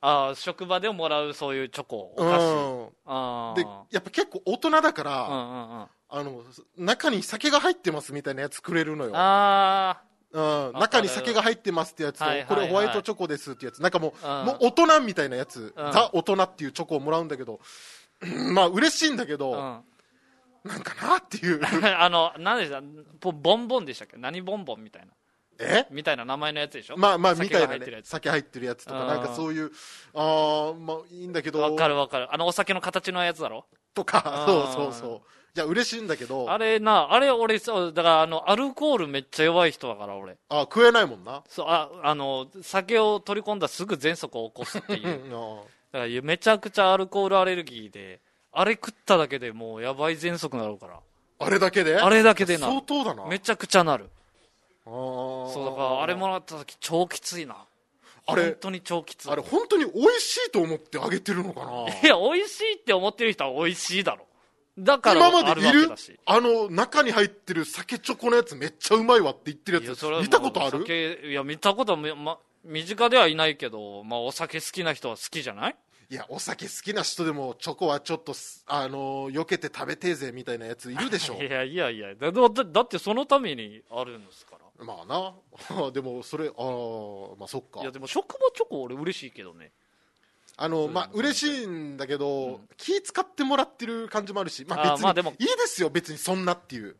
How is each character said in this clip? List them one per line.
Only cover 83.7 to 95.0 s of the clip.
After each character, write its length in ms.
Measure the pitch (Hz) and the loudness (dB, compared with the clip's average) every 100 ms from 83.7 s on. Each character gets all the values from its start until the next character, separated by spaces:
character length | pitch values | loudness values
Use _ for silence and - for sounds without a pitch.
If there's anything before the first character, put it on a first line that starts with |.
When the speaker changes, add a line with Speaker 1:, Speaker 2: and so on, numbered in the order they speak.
| 107 _ | -14 _
Speaker 1:
あ 120 | 117 | -8
る 140 | 123 117 | -8 -10
ん 80 | 98 | -20
で 60 | |
す 120 | - | -20
か 120 | _ 90 90 _ | _ -20 _ _
ら。 60 | |
Speaker 2:
ま 180 | 117 98 | -16 -16
あ 40 | 85 | -6
な。 280 | 151 190 185 _ - | -6 -6 -12 _ -20
<laughs> 300 | - 190 143 | -12 -6 -6
で 80 | 127 | -6
も 240 | 131 123 | -8 -10
そ 120 | 120 151 | -10 -8
れ、 120 | 151 | -8
あ 20 | |
ー、 840 | - 127 123 120 113 107 101 95 98 | -6 -8 -6 -8 -10 -12 -14 -16 -16
ま 60 | |
あ 40 | 98 | -12
そ 100 | 135 | -12
っ 40 | |
か。 180 | 123 208 | -12 -12
Speaker 1:
い 20 | |
や、 80 | 135 | -12
で 80 | 127 | -12
も 80 | 131 | -8
職 240 | - - 539 | -6 -6 0
場 100 | 523 | -2
チ 100 | - | 0
ョ 40 | 453 | -6
コ 160 | 143 | -4
俺 140 | 127 131 | -8 -8
嬉 200 | 160 180 | -8 -8
し 100 | 131 | -12
い 20 | |
け 140 | - | -18
ど 100 | 92 | -20
ね。 160 | 85 78 _ _ _ _ _ _ _ _ - | -20 -20 _ _ _ _ _ _ _ _ -8
Speaker 2:
あ 120 | 156 | -4
の、 180 | 165 151 | -2 -2
Speaker 1:
う 20 | |
ん。 40 | |
Speaker 2:
ま 100 | 160 | -4
あ、 80 | 170 | -4
嬉 200 | 202 269 | -4 -2
し 300 | 285 294 285 | 0 -2 -4
い 40 | 220 | -6
ん 280 | 170 151 139 | -10 -10 -10
だ 120 | 185 | -6
け 100 | 147 | -4
ど、 280 | 143 139 131 | -2 -4 -6
Speaker 1:
う 40 | |
ん。 140 | 131 104 _ | -10 _ _
Speaker 2:
気 240 | - 392 | -4 -4
使 220 | 392 - | -4 -6
っ 20 | |
て 200 | 370 - | -6 -4
も 120 | 277 277 | 0 2
ら 60 | |
っ 80 | 262 | 0
て 160 | _ 226 | _ -8
る 220 | 226 226 | -8 -6
感 180 | 214 196 | -6 -6
じ 60 | |
も 80 | 202 | -6
あ 40 | |
る 60 | 185 | -6
し、 140 | - 131 | -8 -8
ま 140 | 165 | 0
あ、 20 | |
別 40 | 151 | 2
に 40 | |
Speaker 1:
あ 40 | |
ー、 60 | 143 | 2